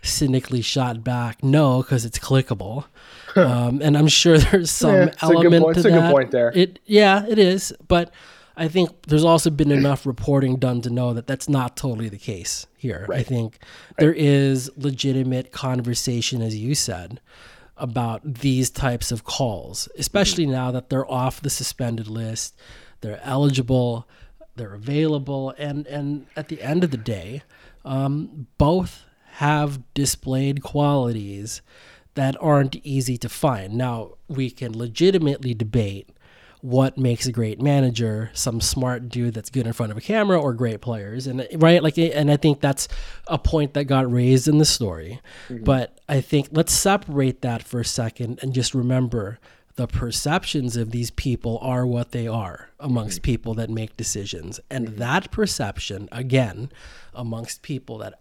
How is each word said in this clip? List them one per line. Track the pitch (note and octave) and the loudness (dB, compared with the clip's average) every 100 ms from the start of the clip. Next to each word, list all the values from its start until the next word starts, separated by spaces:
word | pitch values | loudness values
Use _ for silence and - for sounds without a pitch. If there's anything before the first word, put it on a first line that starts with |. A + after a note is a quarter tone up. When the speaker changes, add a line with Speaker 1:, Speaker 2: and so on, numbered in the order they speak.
Speaker 1:
cynically | - - C#3+ C3 - B2+ | -4 -2 0 0 0 -4
shot | A2 C#3+ B2+ A2+ | -2 -2 -2 -4
back, | A2+ B2 A#2+ - | -4 -4 -4 -2
"No, | C3+ D3 D3 B2+ | 2 4 6 4
'cause | B2+ B2+ A#2 | 2 -2 -2
it's | - | -8
clickable." | - C3+ B2+ G#2 F#2+ A#2 - | 2 2 2 -4 -4 -8 -10
Speaker 2:
<laughs> | _ - - - G3 | _ -20 -20 0 4
Speaker 1:
Um, | D#3+ B2 A#2+ C3+ | 4 4 0 2
and | D3 D3 | 4 6
I'm | D3+ | 6
sure | - F3 D#3+ | 6 6 8
there's | C#3 G3 E3 | 8 4 2
some | - D#3+ E3+ | 0 4 6
Speaker 2:
Yeah, | F3 | 4
it's | - | 2
a | E3 | 4
good | E3 | 6
Speaker 1:
element | F3 E3+ | 8 8
Speaker 2:
point. | D#3+ E3+ | 6 6
Speaker 1:
to | |
Speaker 2:
It's | F3 | 6
a | |
good | E3+ | 6
Speaker 1:
that. | E3 | 6
Speaker 2:
point | C#3 C3 | 4 4
there. | C3 A#2+ F3 | 2 2 4
Speaker 1:
It, | F#3 - - | 0 0 4
yeah, | G#3 G#3 G3 G#3+ | 6 6 4 2
it | A3 | 4
is. | F#3 F#3+ - - - | 6 4 -2 -12 0
But | F3 E3+ - - - _ - | 2 2 -10 -20 -20 _ -6
I | D#3+ | -2
think | F3+ E3+ - - | 2 0 -2 0
there's | D3+ | 4
also | E3 E3 E3+ | 6 6 4
been | D3 D3 | 2 2
enough | C#3+ C#3 C#3 C#3 | 4 4 2 -2
reporting | B2 - C#3 C3+ B2+ | -4 2 2 2 2
done | B2+ B2 | 0 0
to | A#2+ | -2
know | A#2+ B2 | -2 -2
that | A#2 A#2+ | -2 -4
that's | C3 - | -6 0
not | C#3 B2 - | 0 -2 -6
totally | C3+ A2 A2+ | -6 -6 -8
the | G2 | -10
case | - G2 E2+ - - _ | -10 -8 -8 -10 -12 _
here. | C3 F2+ G2+ | -8 -8 -4
I | D#3+ | -4
Speaker 2:
Right. | A#2+ | -2
Speaker 1:
think | B2 A2+ _ - - - | -2 -4 _ -20 -20 -14
Speaker 2:
Right. | - | 2
Speaker 1:
there | D#3 | 4
is | D#3 D3 C#3+ C#3 C3+ B2 - | 4 4 4 4 0 -4 -6
legitimate | C#3 A2+ C#3 C3 C3 B2+ C3 | -6 -2 -2 0 0 -2 -6
conversation, | - C3+ B2+ A#2 A#2+ - A#2+ - B2 | -8 -4 -2 -2 -4 -2 -2 -2 -4
as | A2+ G#2+ | -4 -4
you | A2+ | -2
said, | D3 - F2+ F2 A#2+ _ - - - - _ | -2 -2 -6 -10 -16 _ -20 -20 -20 -20 _
about | B2+ A#2 A#2 A2+ | -6 -2 -4 -4
these | D3+ A#2 C#3+ B2+ B2+ | -8 -4 0 0 0
types | - C#3 A#2+ - | -2 -2 -2 -4
of | A#2 | -6
calls, | - - B2+ F#2+ B1+ - - - | -8 -4 -4 -4 -10 -12 -12 -8
especially | D3 G3+ F#3+ F3 D3+ | -2 2 2 0 -2
Speaker 2:
Mm-hmm. | |
Speaker 1:
now | C3 B2+ | 0 -2
that | B2+ - | -4 -2
they're | C3 C3+ | -4 -2
off | B2+ B2+ - | -2 -2 -4
the | C#3+ | -6
suspended | - A#2+ - A#2+ A2+ A2 | -6 -8 -6 -4 -4 -6
list, | A2 A2+ A2 - _ - - - - | -8 -8 -8 -10 _ -20 -20 -20 -14
they're | A2 G#2 | -12 -10
eligible, | - C3+ C#3+ C3+ A#2+ C3 B2 A#2 - _ - - - - | -4 0 2 2 0 0 0 -4 -10 _ -20 -20 -20 -16
they're | G#2+ | -14
available, | G2+ A2+ D3 D#3 D3 C3+ C#3 C3+ C3 | -12 -4 0 0 0 -4 -6 -6 -8
and, | D3 C#3+ C#3 | -8 -8 -8
and | C#3+ C#3+ D3 C3+ - | -8 -6 -6 -8 -12
at | D3+ | -10
the | E3 | -10
end | B2 D#3+ | -2 0
of | F3 | 0
the | B2 | -2
day, | A2+ G2+ F2+ C#3 _ _ - _ C3+ | -6 -8 -8 -14 _ _ -20 _ -6
um, | C3+ C3+ C#3+ F3 D#3 C3 _ | -4 -2 -4 -6 -12 -18 _
both | D3 F#3 F3+ - _ _ _ | 2 2 -2 -10 _ _ _
have | - D3 D3+ D3 C#3 - | -4 0 0 -2 -6 -8
displayed | - C#3 - - C3 C#3 C#3+ | -2 -2 -2 -4 -2 0 -2
qualities | - D3 D3 C#3+ A#2+ A2+ G2+ G2 G#2+ - _ _ - - _ - | -4 0 2 2 0 -4 -8 -12 -12 -14 _ _ -20 -20 _ -2
that | C3 C#3 | -2 0
aren't | E3 C#3+ C3+ - | 4 4 4 -2
easy | D3 C3+ B2 B2 | -4 -4 -2 -4
to | A#2+ | -6
find. | - D#3 A#2 F#2+ A2+ | -2 0 0 -4 -4
Now, | B2+ A#2 G2+ - - | -4 -4 -10 -16 -10
we | C3+ C3 | -4 -4
can | - A#2+ A2 | -6 -10 -8
legitimately | A#2+ A2 F3 F#3+ D3+ C#3+ B2+ | -8 2 2 4 0 -2 -4
debate | A2+ A2 A#2+ G#2 G2 - _ _ _ _ _ | -4 -2 0 0 -6 -16 _ _ _ _ _
what | B2+ B2+ C3+ C3 | 0 2 2 2
makes | B2+ A#2 C3 | 0 0 -2
a | |
great | A#2 A2 G#2+ | -2 -4 0
manager, | C#3 C#3 C3 A2+ A2+ G#2+ A2 | 2 4 2 0 -2 -2 -6
some | - - A#2 | -6 -4 -2
smart | - - B2+ B2 A#2+ | -2 -2 -2 -4 -6
dude | B2 A#2+ A2 | -4 -4 -4
that's | - | -6
good | C3+ A#2 | -4 -4
in | |
front | A#2 A2 | -4 -6
of | G#2+ | -6
a | |
camera, | - A3 G#3 F3+ | -2 0 2 2
or | C#3+ | 2
great | A#2 B2 A2 | 0 -2 -2
players. | B2+ A2 G2+ A#2 C3 | -6 -8 -8 -8 -6
And, | B2+ B2 E3 | -6 -6 4
right, | D#3+ F3 | 6 6
like, | D#3 D#3+ | 4 2
and | E3 C#3+ D3 | 0 2 2
I | D3 | 4
think | D#3 C#3 | 4 4
that's | C#3+ C#3 - - - - - | 0 0 -4 -8 -10 -12 -4
a | D#3+ | -2
point | - D#3+ C#3+ C#3+ | 2 2 0 -2
that | |
got | C#3+ C3+ C3 | 0 2 2
raised | B2 B2 C3 C#3 | 2 6 4 6
in | D3+ | 4
the | D3+ | 4
story. | - G#2+ D#2+ D#2+ B2 - - - | 2 -4 -6 -12 -16 -18 -20 -16
Speaker 2:
Mm-hmm. | A#2+ | -4
Speaker 1:
But | A2 C3+ A#2+ _ - | 2 2 0 _ -2
I | C#3+ | -2
think | - D3 C3+ | 2 0 0
let's | D#3 E3+ | 0 0
separate | - G3 G3 - C#3+ C3 B2 | 0 2 0 0 0 0 -2
that | B2+ A#2 | -6 -6
for | - B2 | -6 -6
a | A#2 | -4
second | - A2+ - A#2+ B2 | -4 -6 -6 -10 -6
and | C3+ | -4
just | C3 B2 | -2 -2
remember | C3+ B2 B2+ B2 A#2+ G2 A#2 _ _ _ - | -2 0 0 0 -4 -6 -12 _ _ _ -8
the | A#2+ | -4
perceptions | - A#2+ - C#3+ F3 - D#3 B2 A#2 | -4 -4 -4 -2 -2 -2 -4 -2 -4
of | A2+ | -4
these | A#2+ A#2 | -4 -6
people | - C#3 A#2 A#2+ A2+ | -4 -4 -4 -4 -4
are | C3 B2+ B2+ | -4 -2 0
what | A#2+ A#2+ | -2 -4
they | B2 A#2 | -6 -4
are | A2+ F#2+ - - _ | -4 -6 -12 -20 _
amongst | C3+ A#2+ G#2+ F#2 | -2 -2 -2 -4
Speaker 2:
Mm-hmm. | - | -2
Speaker 1:
people | A2+ A#2 | -2 -4
that | A2+ A2+ | -6 -6
make | A2+ A2 - | -6 -8 -8
decisions. | G#2+ G#2 G2 E2+ E2 - - | -8 -8 -8 -12 -14 -16 -12
And | C3 A2+ | -8 -8
Speaker 2:
Mm-hmm. | G#2+ | -6
Speaker 1:
that | A#2+ D#3+ - | -2 -2 -2
perception, | - G#3 - G#2+ - - G2 G#2 | -4 -4 -2 -6 -6 -10 -10 -12
again, | A#2 B2+ C3 A#2+ F#2 C3 - - - - | -10 0 0 0 -4 -14 -14 -20 -20 -18
amongst | B2+ A#2+ A2+ A#2 - | -12 -8 -8 -10 -14
people | - C3+ - A2 | -10 -10 -10 -12
that | G#2 - | -12 -12